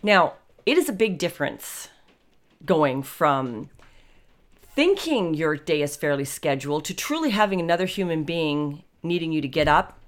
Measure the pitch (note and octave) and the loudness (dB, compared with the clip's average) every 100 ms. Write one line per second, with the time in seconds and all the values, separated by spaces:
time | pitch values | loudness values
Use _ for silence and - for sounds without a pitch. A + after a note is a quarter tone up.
0 | G#3 G3 D#3+ - _ _ G#3+ E4 D4 F#3+ | 4 6 4 0 _ _ 2 2 2 0
1 | A3 F3 E3+ - C#3+ - - - - _ | 0 0 -4 -2 -6 -6 -14 -14 -18 _
2 | _ _ _ _ _ _ D#3 D#3+ C#3+ C3+ | _ _ _ _ _ _ 0 2 2 0
3 | C3+ - D3+ C3+ B2+ A2 - - - - | -6 0 2 2 -2 -8 -12 -18 -20 -20
4 | _ - _ _ _ _ - C#4 F4 G4 | _ -20 _ _ _ _ -6 0 2 2
5 | D#4+ B3+ E3+ D3+ D#3+ D3 - D3+ C#3+ - | 0 0 0 0 -2 -2 -2 0 -2 -2
6 | D3+ C#3 C#3 - D#3 C#3 C#3 D3+ D#3 F#3 | -2 -2 -4 -4 -2 -2 -2 -4 -4 -8
7 | - D#4 D4+ G#3 G#3 F#3+ E3+ E3+ F#3 G3 | -4 -2 0 2 2 2 0 0 0 -2
8 | F3+ D#3+ D3+ E3+ D3+ D3 D3 D3 - _ | -2 -2 -2 -2 0 -2 -4 -8 -16 _
9 | E3 F3 D#3+ D#3 C#3+ D#3+ D3+ D#3 - - | -4 -2 -2 -2 -2 0 2 2 0 -10